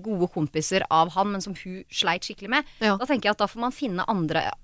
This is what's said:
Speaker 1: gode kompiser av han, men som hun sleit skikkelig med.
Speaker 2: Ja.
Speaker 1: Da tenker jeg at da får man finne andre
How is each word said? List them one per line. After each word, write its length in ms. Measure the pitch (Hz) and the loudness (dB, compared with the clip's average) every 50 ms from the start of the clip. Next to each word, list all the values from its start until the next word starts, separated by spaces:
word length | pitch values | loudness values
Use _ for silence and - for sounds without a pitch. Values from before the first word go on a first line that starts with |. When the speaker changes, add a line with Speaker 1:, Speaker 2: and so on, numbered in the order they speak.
Speaker 1:
gode 280 | 190 220 214 175 175 175 - | -4 -4 0 0 0 0 0
kompiser 520 | 175 151 143 - 160 151 - 185 190 - - | -2 -2 -2 0 0 0 2 2 0 2 4
av 220 | - 160 165 175 160 | 4 4 4 4 2
han, 160 | 185 202 208 202 | 2 0 0 0
men 80 | 190 185 | -2 -4
som 80 | 208 180 - | -6 -10 -10
hun 220 | - 185 185 185 - - - | -10 -10 -10 -10 -12 -8 -6
sleit 320 | - - 180 165 180 - | -2 0 0 0 0 -2
skikkelig 240 | - 208 - 196 208 240 | -8 -10 -10 -6 -2 -2
med. 160 | 294 - - - - | -2 -2 -4 -4 0
Speaker 2:
Ja. 140 | 220 214 196 196 | 2 2 2 2
Speaker 1:
Da 80 | 247 | 2
tenker 240 | 269 285 226 - 202 | 0 0 2 2 2
jeg 60 | 180 | 2
at 80 | - 208 | 2 0
da 40 | 196 | -2
får 100 | - 226 | -2 -2
man 140 | 233 254 240 | -4 -4 -4
finne 300 | - 294 226 180 180 - - | -4 -4 -2 -2 -2 0 0
andre 380 | 226 185 165 151 156 160 - - - - | 2 2 2 2 2 0 0 -2 -2 -2